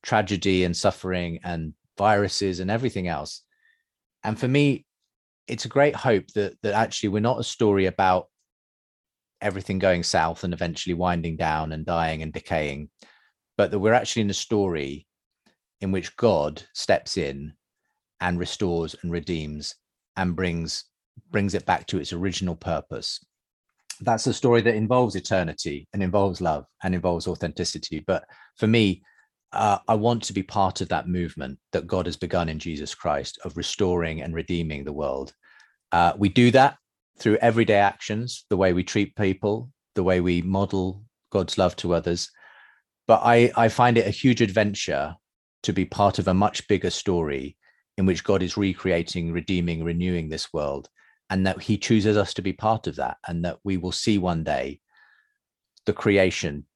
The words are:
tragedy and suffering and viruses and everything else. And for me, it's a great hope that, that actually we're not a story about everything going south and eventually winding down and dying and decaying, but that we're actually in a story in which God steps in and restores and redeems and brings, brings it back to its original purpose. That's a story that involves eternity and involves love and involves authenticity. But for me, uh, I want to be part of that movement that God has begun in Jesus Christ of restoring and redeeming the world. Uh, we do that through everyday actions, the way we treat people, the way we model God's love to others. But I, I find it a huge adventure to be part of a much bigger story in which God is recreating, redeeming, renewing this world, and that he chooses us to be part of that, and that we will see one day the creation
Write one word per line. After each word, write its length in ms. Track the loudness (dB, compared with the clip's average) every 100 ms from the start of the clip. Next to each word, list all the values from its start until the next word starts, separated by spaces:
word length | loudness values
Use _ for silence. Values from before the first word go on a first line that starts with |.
tragedy 600 | 2 0 2 -2 2 2
and 120 | 2 2
suffering 640 | 0 -2 -6 -4 -4 -8
and 300 | -8 -8 -8 -12 _ -2
viruses 600 | 2 2 2 -2 -4 -4
and 120 | -4
everything 360 | -2 -2 -4 -6
else. 360 | -6 -8 -14 _ _ _ _ _ _ _ _
And 160 | -8 -4
for 80 | 2
me, 380 | 4 4 2 _ _ _ _ _ _ -10
it's 180 | -8 -2
a 40 |
great 260 | 4 4 4
hope 320 | 2 2 0 -4
that, 200 | -4 -4
that 100 | -2
actually 360 | 0 0 -2 -2
we're 100 | 0
not 200 | 0 -2
a 40 |
story 420 | -6 0 2 4 2
about 420 | 2 2 2 -2 _ _ _ _ _ _ _ _ _ _ _
everything 380 | -4 -4 -4 2
going 240 | 4 2
south 400 | 2 2 2 -2
and 100 | -6
eventually 400 | -2 -4 -4 -4
winding 420 | 0 0 0 -2 -2
down 360 | -2 0 -4
and 140 | -6 -4
dying 360 | -2 -2 -4
and 100 | -6
decaying, 580 | -10 -4 -4 -2 -6 -14 _ _ _ _ _ _ -2
but 140 | 0
that 80 | 2
we're 140 | 2
actually 280 | 2 2 -2
in 80 | -2
a 60 | -2
story 720 | -2 0 0 -2 -6 -10 _ _ _ _ _ _ _ _
in 100 | -4
which 240 | -4 -4 0
God 460 | 2 4 0 -6 -16
steps 440 | -10 0 0 0 -4
in 360 | -4 -6 -12 -16 _ _ _ _ _ _
and 180 | -4 -2
restores 580 | -4 -4 -2 -2 -4 -8
and 100 | -6
redeems 640 | -6 -4 -6 -6 -10 -12 -14 _ _ _ -4
and 200 | -4 0
brings, 500 | -2 -2 -6 -8 -12 _ _ -20 _
brings 240 | -2 0 -2
it 100 | 0
back 220 | -2 0
to 100 | -6
its 160 | -4
original 420 | -4 -4 -2 -4 -4
purpose. 640 | -4 -4 -6 -10 -8 -10 _ _ _ _ _ _ _ -6
That's 280 | -2 0 0
a 60 |
story 280 | 0 4 4
that 140 | 4 2
involves 400 | 2 4 2 0
eternity 720 | 0 0 0 -4 -6 -8 -8
and 120 | -4
involves 360 | 0 2 2 0
love 260 | -2 -2 -6 _
and 100 | -4
involves 340 | -2 0 -2 -4
authenticity. 760 | -4 -6 -4 -6 -6 -8 -8 -2
But 200 | -4 -4 -20 -20 _
for 100 | 2
me, 340 | 4 4 0 _ _ _ _ _
uh, 260 | -2 0 0 0
I 80 | 2
want 260 | 2 0
to 100 | -4
be 100 | -6
part 380 | -4 0 0 0
of 80 | -4
that 180 | -4 -2
movement 500 | -4 -4 -6 -12 -12 _
that 160 | -6 -2
God 180 | -4 -4
has 100 | -6
begun 320 | -4 -2 -2
in 120 | -4
Jesus 340 | -8 -8 -10
Christ 460 | -6 -4 -2 -4 -12
of 140 | -10 -8
restoring 640 | -8 -2 0 0 -2 -4
and 140 | -6 -6
redeeming 480 | -4 -2 -2 -6
the 100 | -8
world. 400 | -6 -4 -4 -8 _ _ _ _ _ _
Uh, 220 | 4 4 4
we 140 | 2
do 220 | 6 6
that 260 | 8 6 2 _ _ _ _
through 180 | 2 4
everyday 340 | 4 4 4 6
actions, 720 | 4 0 -6 -6 -6 -10 _
the 80 | 2
way 140 | 4
we 100 | 2
treat 320 | 0 0 -2 0
people, 540 | -2 0 -2 -2 -6 _ _
the 100 | -2
way 180 | 2 2
we 200 | 2 0
model 600 | 0 0 0 0 -2 -6 -18 _ _
God's 260 | -2 -2 2
love 180 | 0 0
to 160 | 0
others. 380 | 0 0 -4 -6 _ -20 -20 -20 _ _ _ 4
But 140 | 4
I, 280 | 6 6 6 4
I 120 | 2
find 300 | 4 4 4
it 100 | 2
a 40 |
huge 300 | 2 2 4
adventure 760 | 2 2 0 -2 -4 -4 -4 -10 _ _ _ _
to 100 | -4
be 120 | -2 -2
part 320 | 2 2 2
of 100 | 2
a 60 |
much 340 | 2 2 0 0
bigger 220 | 0 0
story 680 | -4 -2 0 0 -4 -8 _ _ _ _ 0
in 80 | 0
which 180 | 2
God 180 | 2 2
is 160 | 2 0
recreating, 760 | -2 -2 0 0 -2 -4 -4
redeeming, 520 | -4 -2 -2 0 -2
renewing 460 | -4 -2 -2 -2 -4
this 220 | -8 -6
world, 340 | -6 -4 -6 -10 _ _ _ _
and 160 | 0 0
that 160 | -2
he 160 | -2 -2
chooses 400 | 4 4 4 2
us 160 | 0 -2
to 60 |
be 120 | -6
part 340 | -2 -2 -2 -4
of 80 | -6
that, 220 | -6 -6 -6
and 160 | -4 -4
that 120 | -4
we 120 | -4 -2
will 140 | -2
see 260 | -4 0 2
one 260 | 2 -2
day 360 | -2 -4 -4 -10 _ _ _ _ _ _ _ _ _ _ -4
the 80 |
creation 720 | 0 4 4 4 0 -6 -8 -14